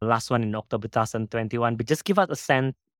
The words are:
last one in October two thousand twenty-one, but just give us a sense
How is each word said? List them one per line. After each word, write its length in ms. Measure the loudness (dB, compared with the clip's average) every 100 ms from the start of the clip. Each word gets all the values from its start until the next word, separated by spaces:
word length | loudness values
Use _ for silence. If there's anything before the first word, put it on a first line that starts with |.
last 320 | 0 0 2
one 100 | 0
in 100 | 0 -4
October 320 | -4 -6 -2
two 100 | 0
thousand 320 | 0 -2 -4
twenty-one, 460 | -4 -4 0 0 0
but 100 | 0
just 180 | -2
give 140 | 0 2
us 80 | 2
a 60 |
sense 400 | 0 2 2 2 -2 _